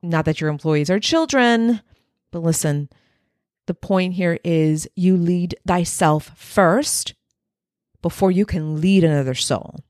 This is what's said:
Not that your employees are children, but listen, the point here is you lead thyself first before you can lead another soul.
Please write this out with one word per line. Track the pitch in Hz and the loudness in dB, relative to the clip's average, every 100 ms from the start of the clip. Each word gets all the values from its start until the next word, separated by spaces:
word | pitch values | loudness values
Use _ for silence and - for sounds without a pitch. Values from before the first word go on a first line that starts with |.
Not | 175 165 156 | -2 -2 0
that | 156 | -2
your | 156 | -2
employees | 147 160 151 147 | -4 0 0 2
are | 190 | 0
children, | 214 330 320 277 240 233 233 233 _ _ _ _ _ | 0 0 2 2 2 4 2 0 _ _ _ _ _
but | 175 | -4
listen, | 165 160 156 147 143 _ _ _ _ _ _ _ - | -2 0 0 -2 -6 _ _ _ _ _ _ _ -10
the | |
point | 175 - 190 185 | -10 -2 0 0
here | 180 180 170 | -2 -2 -2
is | 175 165 156 156 156 - | 0 0 2 0 -4 -2
you | 180 185 | 2 2
lead | 170 180 175 - - | 2 -2 -2 -8 -4
thyself | 180 170 - 156 151 - - | -2 -2 0 2 2 -2 -20
first | - - 185 202 302 - - - _ _ _ _ _ _ _ _ | -6 2 4 2 0 -4 -8 -14 _ _ _ _ _ _ _ _
before | 170 - 190 | -8 0 0
you | 185 208 | 2 0
can | 190 156 156 | -2 -4 -2
lead | 170 196 | 2 4
another | 165 147 131 | 4 2 -2
soul. | 127 - 123 - - - | -4 -2 -4 -4 -18 -20